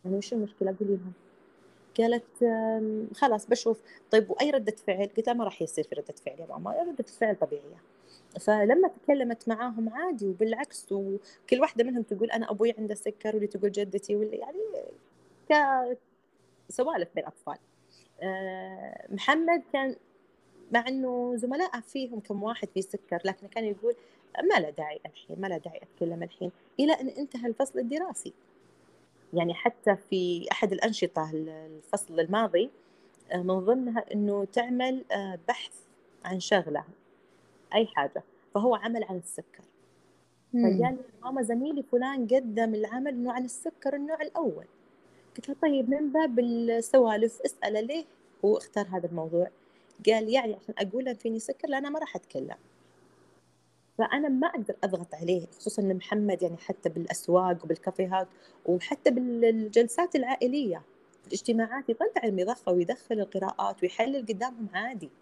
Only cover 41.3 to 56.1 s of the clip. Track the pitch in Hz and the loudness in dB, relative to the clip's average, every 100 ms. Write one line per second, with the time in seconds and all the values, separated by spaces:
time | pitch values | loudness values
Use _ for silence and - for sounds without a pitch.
41.3 | 262 226 233 285 285 - 247 254 269 226 | -2 0 0 0 -2 0 0 2 -2 2
42.3 | 254 247 214 226 214 214 240 285 247 247 | 2 2 0 0 0 -2 -2 -4 -2 -4
43.3 | 247 254 - 330 - 277 285 285 320 403 | -4 -6 -6 -8 -4 -4 -2 -4 -4 -4
44.3 | 349 285 156 175 _ _ _ _ - - | -2 -2 -2 -12 _ _ _ _ -20 -16
45.3 | - - 285 320 277 240 277 302 302 311 | -12 -10 0 2 2 2 2 2 2 4
46.3 | 233 240 233 233 233 226 269 233 214 226 | 2 2 0 0 0 6 6 8 4 0
47.3 | - - - - 214 226 320 311 _ _ | 0 -6 -2 -2 0 -2 -4 -6 _ _
48.3 | _ 202 214 - 214 190 185 170 170 160 | _ 2 2 0 -4 -2 -4 -4 -4 0
49.3 | 170 180 _ _ _ _ - 214 220 220 | 2 0 _ _ _ _ 2 4 4 4
50.3 | 262 233 202 - - 196 226 254 233 233 | 2 2 -6 -10 -4 -2 -2 -4 -4 -4
51.3 | 226 - 269 311 269 285 311 302 - _ | -4 -6 -8 -4 -4 -2 -6 -6 -10 _
52.3 | 262 135 - _ _ _ _ _ _ _ | -8 -8 -12 _ _ _ _ _ _ _
53.3 | _ _ _ _ _ _ - 226 285 294 | _ _ _ _ _ _ -2 0 0 0
54.3 | 254 330 330 202 - 202 180 170 151 170 | 2 0 -2 -6 -4 -2 -2 -6 -6 0
55.3 | 180 170 - - - 196 185 - | 0 -2 -8 -6 -2 0 0 0